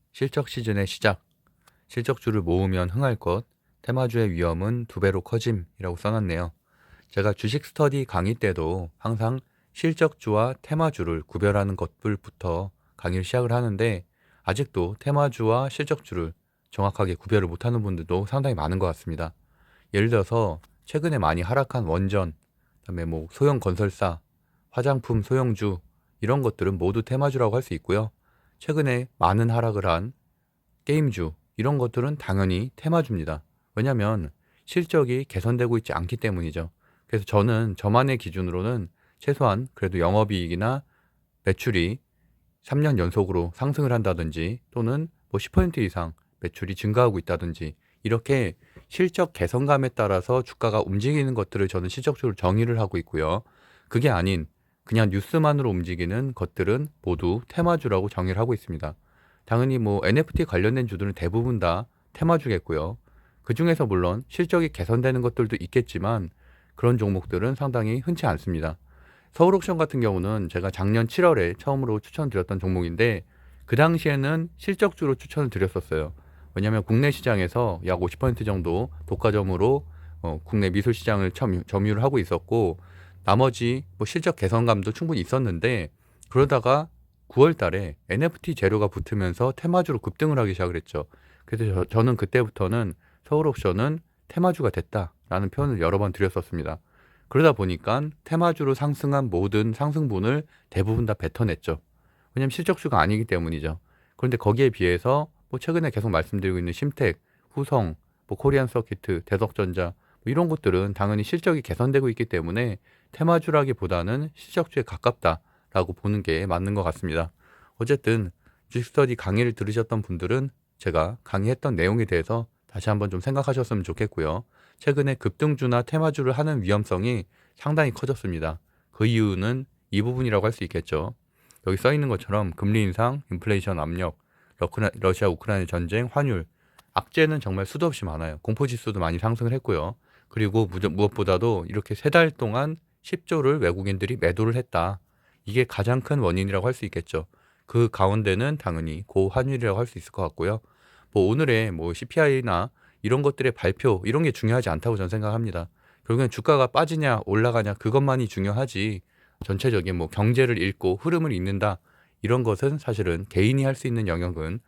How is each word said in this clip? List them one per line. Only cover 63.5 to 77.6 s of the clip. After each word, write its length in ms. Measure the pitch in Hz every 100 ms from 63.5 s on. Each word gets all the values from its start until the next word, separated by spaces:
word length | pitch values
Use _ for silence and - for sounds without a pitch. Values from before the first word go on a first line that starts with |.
| 117 170 165
물론 380 | 123 92 87 104 -
실적이 420 | - 170 175 160
개선되는 500 | - 90 117 131 127
것들도 380 | 123 - 110 113
있겠지만, 720 | 92 127 117 - 104 113 82 _ - _ _ -
그런 200 | 120 123
종목들은 600 | 104 92 - 90 117 135
상당히 420 | 139 120 107 120
흔치 260 | 151 170
않습니다. 540 | 131 85 - 82 80 80 - - - _ _ -
서울옥션 420 | 175 190 190 170
같은 200 | 156 135
경우는 500 | 110 95 95 110 85
제가 220 | 92 95
작년 380 | - 98 113 113
칠월에 460 | - 175 135 87 90
처음으로 400 | - 135 127 107
추천드렸던 600 | - - 143 98 90 95
종목인데, 640 | 95 92 85 87 117 98 - _ - -
그 100 | -
당시에는 760 | 120 160 165 151 139 135 160 165 -
실적주로 580 | - 190 202 - 147 127
추천을 340 | - - 135
드렸었어요. 600 | 95 92 92 - 80 76 - - - -
왜냐하면 300 | 92 107 110
국내 260 | 95 110 143
시장에서 720 | 143 127 104 90 123